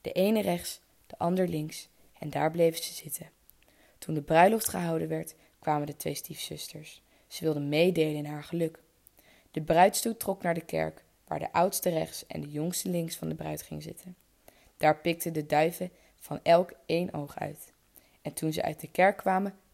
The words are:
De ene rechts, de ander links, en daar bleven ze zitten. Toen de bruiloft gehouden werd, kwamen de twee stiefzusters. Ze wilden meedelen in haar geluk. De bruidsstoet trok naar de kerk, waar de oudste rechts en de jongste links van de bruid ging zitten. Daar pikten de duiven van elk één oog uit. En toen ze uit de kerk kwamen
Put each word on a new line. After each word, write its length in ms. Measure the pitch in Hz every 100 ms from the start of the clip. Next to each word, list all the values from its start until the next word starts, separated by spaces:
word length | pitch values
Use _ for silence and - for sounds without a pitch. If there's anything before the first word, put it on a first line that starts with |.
De 120 | -
ene 300 | - 190 220
rechts, 380 | 196 175 - - _ _ _
de 120 | -
ander 300 | 170 185 180
links, 400 | 160 156 - - _ _ _
en 120 | 151
daar 200 | 143 156
bleven 320 | 170 165 160
ze 120 | -
zitten. 360 | - 151 - - _ _ _ _ _ _ _
Toen 160 | -
de 80 | 156
bruiloft 460 | 143 160 185 220 -
gehouden 400 | - 170 165 160
werd, 260 | 160 165 - _ _
kwamen 280 | - 151 147
de 100 | 147
twee 180 | -
stiefzusters. 880 | 143 - - - 151 - - 156 - _ _ _
Ze 180 | -
wilden 240 | 160 147 143
meedelen 460 | 147 175 170 156
in 120 | 151 147
haar 180 | 151
geluk. 380 | 147 170 165 165 _ _ _ _ _ _ _
De 120 | -
bruidsstoet 560 | 156 165 190 202 233 226
trok 240 | - 190
naar 120 | 175
de 100 | 170
kerk, 400 | - 80 78 - _ _ _
waar 120 | -
de 140 | -
oudste 360 | - 185 - 185
rechts 380 | 160 160 - -
en 140 | -
de 100 | 147
jongste 380 | 147 160 180 185
links 280 | 175 165 -
van 120 | 160
de 60 |
bruid 280 | 160 156 151
ging 200 | - 151
zitten. 340 | 160 170 185 185 _ _ - _ _ _
Daar 240 | 151 156
pikten 320 | 170 165 175
de 140 | 160 151
duiven 440 | 151 160 170 180 _ _ _
van 200 | - 143
elk 300 | - 170 180 - -
één 260 | 165 180
oog 260 | 151 143 -
uit. 340 | 151 151 - _ _ - _ _
En 100 | -
toen 200 | - 160
ze 100 | 156
uit 180 | - 156
de 100 | 143
kerk 260 | - 185 202
kwamen 420 | - 190 202 - _